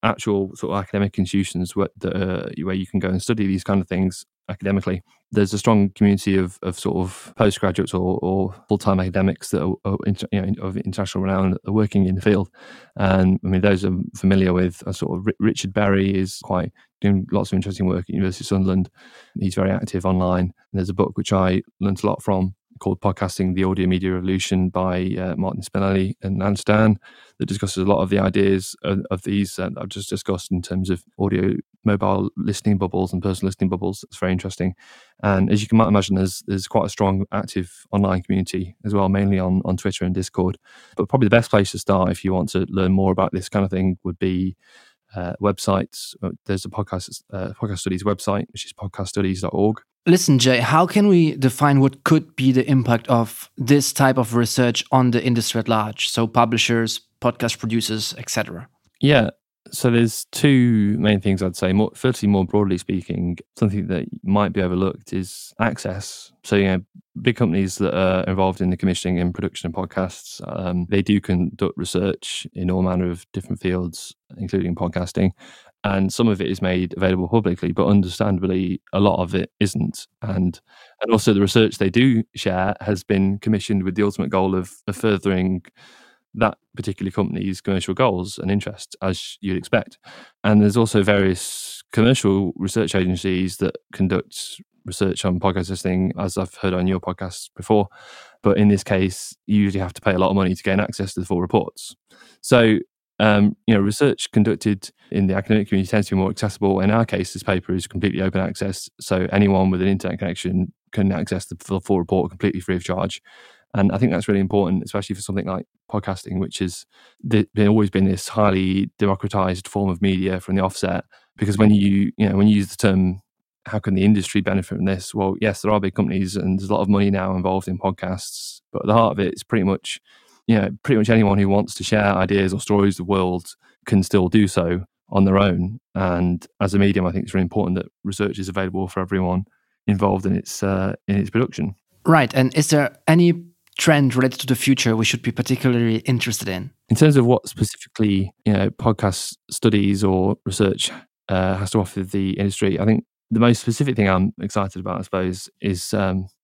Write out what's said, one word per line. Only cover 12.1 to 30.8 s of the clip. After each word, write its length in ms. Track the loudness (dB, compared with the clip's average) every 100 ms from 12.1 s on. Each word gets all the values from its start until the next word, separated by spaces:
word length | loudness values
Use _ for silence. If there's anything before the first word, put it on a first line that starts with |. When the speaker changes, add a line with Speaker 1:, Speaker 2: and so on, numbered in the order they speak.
| 2
Speaker 1:
the 60 |
field. 280 | 2 2 0 _ -20 -20 -16 -2
And 440 | 2 4 4 2
I 40 | 2
mean, 140 | 2
those 220 | 4 2
I'm 260 | 2 -2 -4 -2
familiar 380 | 2 4 4
with 280 | 2 0 -2 -8
are 60 |
sort 240 | -6 -6 -4
of 100 | -4
Ri-, 60 | 0
Richard 340 | -2 -2 -4
Berry 400 | 0 2 2 2
is 260 | 0 -2 -6
quite 280 | -4 -4 -4 -8 _ _
doing 260 | 0 0 0
lots 200 | -4 -2
of 60 | -2
interesting 280 | -4 -2 -2
work 200 | -2 -4
at 60 | -2
University 280 | -2 -4
of 40 | -2
Sunderland. 420 | 0 2 0 -2 _ -20 -20 _ -6
He's 160 | -4
very 160 | -2 -2
active 360 | -2 -4 -4 0
online. 400 | 0 2 0 -2
And 80 | -6 _
there's 160 | -4 -4
a 60 | 0
book 200 | -2 -2
which 180 | -2
I 280 | 0 2 0 -4 _
learned 220 | -2 0
a 40 | -2
lot 160 | -2
from 320 | -2 0 -2 -6 _ -8
called 220 | -4 -2
Podcasting, 540 | -2 -2 -4 -2 -2 0
the 80 |
Audio 240 | 0 0 0
Media 260 | 0 0
Revolution 560 | -2 -2 -2 0 0 0
by, 460 | 0 -2 -2 -4 -4
uh, 160 | -4 -4
Martin 280 | -4 -6
Spinelli 500 | -6 -2 0 0 -2 -4
and 160 | -6 -2
Lance 260 | 0 0
Dan 360 | 2 4 4 2 -4 -20 _ -8
that 80 | -6
discusses 300 | -4 -4 -2
a 100 | 2
lot 160 | 2
of 80 | 2
the 80 | 0
ideas 560 | 0 2 2 2 -2 -8
of, 160 | -4 -4 -2
of 140 | -6
these, 340 | -2 -2 -2 -4
uh, 120 | -8
that 120 | -8
I've 80 | -10
just 200 | -10 -8
discussed 420 | -6 -4 -6 -4
in 100 | -4
terms 300 | -2 -4